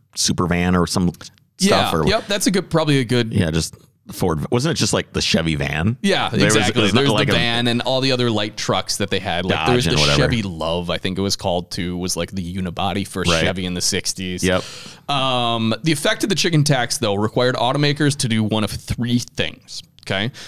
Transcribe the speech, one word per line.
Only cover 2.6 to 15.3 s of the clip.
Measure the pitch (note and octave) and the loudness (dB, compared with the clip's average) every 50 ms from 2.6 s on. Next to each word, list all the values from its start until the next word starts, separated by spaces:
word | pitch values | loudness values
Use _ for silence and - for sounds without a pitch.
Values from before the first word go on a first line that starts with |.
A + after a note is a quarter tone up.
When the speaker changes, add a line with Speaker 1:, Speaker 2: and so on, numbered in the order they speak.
| D#3+ - | 0 0
Speaker 2:
probably | D#3+ D#3+ D#3+ D3+ C#3+ C3+ | 0 0 2 2 2 2
a | B2 | 2
good | G#2 B2 A#2+ A#2 A2+ | 2 2 0 0 0
Speaker 1:
Yeah, | A2+ G2+ F2 D#2+ | 0 0 0 2
just | D#2+ E2 E2 - - - _ _ _ _ _ - | 2 0 -2 -2 -6 -14 _ _ _ _ _ -12
Ford. | - - G2+ F2+ D#2+ D2 C#2+ - | -6 -2 0 0 0 0 -2 0
Wasn't | - B2 C3+ E3+ | 0 0 2 0
it | C3+ | 0
just | - - - | 0 0 0
like | - F#2+ - - | 0 0 -2 -2
the | - - | -2 -2
Chevy | - - - F#2+ E2 D#2+ D#2 | 0 0 2 2 2 2 0
van? | C#2 C#2+ C#2 D2 D#2 F2 G#2+ B2+ - | 0 0 -2 0 0 0 0 0 0
Speaker 2:
Yeah, | - G3 F3+ C#3 A2+ - | 2 2 2 2 0 0
Speaker 1:
There | A#2 F#2+ G2+ | 2 2 4
was, | G#2 G#2+ | 4 4
Speaker 2:
exactly. | - - - G#2+ B2 | 4 2 2 2 2
Speaker 1:
it | G#2 | 2
was | G2+ G2+ | 4 4
not | B2 | 4
Speaker 2:
There's | C#3 C#3+ | 4 4
Speaker 1:
like | G#2+ G#2+ G2+ G2 | 2 2 2 2
Speaker 2:
the | G2+ | 2
Speaker 1:
a | |
Speaker 2:
van | A#2 A#2+ A#2 A#2 A#2+ A#2+ B2 | 2 2 2 0 0 0 0
and | A#2 A#2+ | 0 0
all | - B2+ C3 C3 | 0 0 0 0
the | C3 C3+ | 2 2
other | B2+ B2 B2 A#2+ | 2 2 2 2
light | A2 G#2+ G#2+ G#2+ - | 2 0 -2 -2 -4
trucks | - - - G#2 F#2 - - - | -6 -2 0 0 0 0 -2 -2
that | - G2+ - | -2 -2 -2
they | G2+ F#2 | -2 -2
had. | F#2 G2+ E2 F2 F2+ | -2 -2 -2 -2 0
Like, | F#2 F2+ D#2 D#2+ | 0 0 0 2
there | D#2+ B2 | 2 2
was | B2 - | 2 2
Speaker 1:
Dodge | E2 D2+ | 2 2
Speaker 2:
the | D2+ | 2
Speaker 1:
and | |
whatever. | D2 D2 D2 D2 - D2+ | 2 2 2 2 2 2
Speaker 2:
Chevy | D#2 A2+ | 0 -2
Love, | G2+ F#2+ E2+ D#2+ D#2+ E2 E2+ F2 F2 F2 | -2 -4 -4 -4 -4 -2 -2 -2 -2 -4
I | - - | -4 -4
think | - F#2+ F#2 | -4 -4 -2
it | F#2+ | -2
was | G2 G2 - | -2 -2 -2
called, | - - F#2+ F2+ F2+ F2 - | -2 -2 -2 -2 -2 -4 -6
too, | - G#2 F2 F2+ F2 | -6 -6 -6 -4 -4
was, | F2 F2+ F#2 - | -4 -4 -4 -2
like, | E2 E2+ - | -4 -4 -4
the | F#2+ F#2+ F2 E2+ F#2 | -6 -6 -6 -6 -6
unibody | G2 F2+ F2 E2 - F#2 G2 F2+ G2+ F#2+ | -6 -6 -6 -4 -2 -2 -2 -2 -2 -4
first | - - F#2+ F2 E2+ | -4 -4 -4 0 0
Speaker 1:
Right. | E2 D#2+ D#2+ | 2 2 2
Speaker 2:
Chevy | - F#2+ F#2+ F2+ | 0 -2 -2 -4
in | F2+ F2+ | -4 -4
the | F2 | -2
sixties. | - - G2 F2 - - - - F#2+ F#2 F2+ F2+ | -2 -2 -2 -2 -2 -4 -6 -6 -6 -6 -4 -2
Speaker 1:
Yep. | F#2 F#2 F2+ F#2 - - - - - - - - - - | 0 2 2 0 -2 -6 -14 -16 -16 -18 -20 -12 -6 -4
Speaker 2:
Um, | C#3+ C3+ C3+ C3+ | -2 -2 0 0